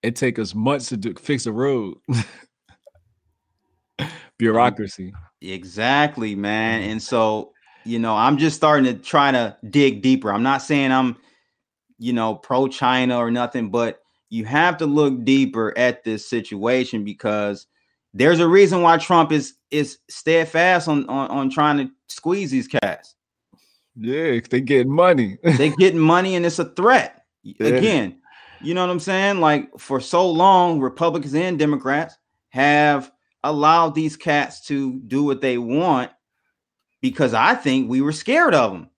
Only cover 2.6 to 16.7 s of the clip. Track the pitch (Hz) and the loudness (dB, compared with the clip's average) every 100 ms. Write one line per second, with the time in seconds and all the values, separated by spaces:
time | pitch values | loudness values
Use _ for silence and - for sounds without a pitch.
2.6 | _ _ _ _ _ _ _ _ _ _ | _ _ _ _ _ _ _ _ _ _
3.6 | _ _ _ - 143 - - _ 117 110 | _ _ _ -12 -12 -12 -20 _ 0 4
4.6 | 123 - 101 - 92 - - _ 92 95 | 2 0 -12 -12 -16 -16 -20 _ -14 -14
5.6 | 90 95 117 139 147 147 110 98 104 110 | -12 -4 0 2 0 -2 -8 -6 -4 -4
6.6 | 113 113 104 110 - 123 110 107 - _ | -2 -4 -6 -8 -4 0 0 -2 -8 _
7.6 | _ _ 113 117 113 110 117 143 156 151 | _ _ -10 -6 -2 0 2 2 0 2
8.6 | 156 151 131 110 - 156 139 131 113 - | 2 4 2 -2 -2 2 2 2 -2 -8
9.6 | 107 143 139 110 120 131 110 101 123 135 | -4 2 2 2 0 0 0 -2 -2 -2
10.6 | - 147 135 131 127 117 _ _ _ _ | -2 -2 0 0 -2 -6 _ _ _ _
11.6 | _ _ _ _ 113 120 113 104 - 123 | _ _ _ _ -6 -4 -2 -6 -4 -2
12.6 | 135 135 127 127 127 123 117 120 120 127 | -2 -2 0 0 0 0 -2 -2 -4 -6
13.6 | 110 117 117 - _ _ _ 113 110 143 | -4 -2 -4 -6 _ _ _ -10 -4 0
14.6 | 175 165 160 143 147 127 117 135 135 113 | 0 0 -2 2 0 0 2 2 2 -2
15.6 | 110 - 123 117 - 107 - 120 107 104 | -4 0 0 0 -8 -8 -6 -8 -6 -6
16.6 | 110 | -2